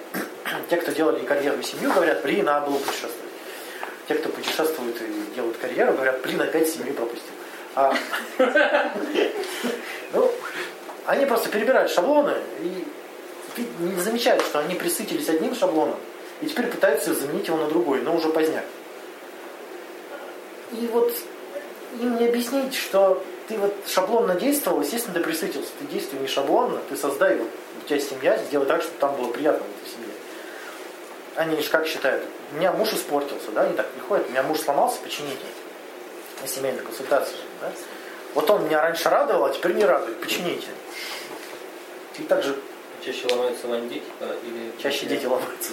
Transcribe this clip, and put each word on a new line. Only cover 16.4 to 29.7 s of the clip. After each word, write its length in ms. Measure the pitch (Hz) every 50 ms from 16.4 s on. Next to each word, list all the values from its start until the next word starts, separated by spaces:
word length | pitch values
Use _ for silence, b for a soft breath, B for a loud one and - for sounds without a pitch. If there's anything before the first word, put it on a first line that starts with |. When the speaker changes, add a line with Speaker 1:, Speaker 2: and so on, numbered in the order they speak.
| 156
Speaker 1:
и 40 |
теперь 200 | 156 - 240 240
пытаются 480 | - - - - 147 147 143 - 165 -
заменить 340 | - 139 139 165 196 202 175
его 80 | 165
на 120 | 156 156 151
другой, 340 | 160 175 175 147 - - 123
но 120 | 143 165
уже 140 | 165 160 156
поздняк. 360 | 156 160 156 156 135 95 - - - - - - - - - - - - - - - - - - - - - - - - - - - - - - - - - - - - - - - - - - 240
И 140 | 220 233 233 220
вот 200 | 240 233 240 - - - - - - - - - 571 - - - - - - 262 240
им 160 | 233 247 240
не 100 | 233 233
объяснить, 480 | 233 240 240 240 - 277 277 262 - -
что 480 | - - - - 196 196 190 190 - - - - - - -
ты 80 | 220
вот 180 | 196 202 202 202 - -
шаблонно 480 | - - 185 185 202 226 226 208 190 180
действовал, 460 | 180 208 269 285 - - 190 170 151 147
естественно, 320 | - - 233 226 196 180
ты 60 | 170
присытился. 500 | 160 160 160 160 - 196 151 139 - - - -
Ты 80 | 143
действуй 320 | 139 170 - - - 143 135
не 60 | 135
шаблонно, 540 | 135 - 139 139 143 170 226 254 226 - - - -
ты 80 | 139
создай, 400 | 135 - 143 - - 185 190 -
вот, 120 | - - - - - - - - - -
у 40 | -
тебя 100 | 147 143
семья, 360 | 143 - 135 131 131 165 214 -
сделай 280 | 147 - - 143 139
так, 160 | 139 156 170 165
чтобы 160 | - - -
там 160 | - - -
было 120 | 127 123 120
приятно 340 | 117 123 143 156 135 - -
в 180 | 104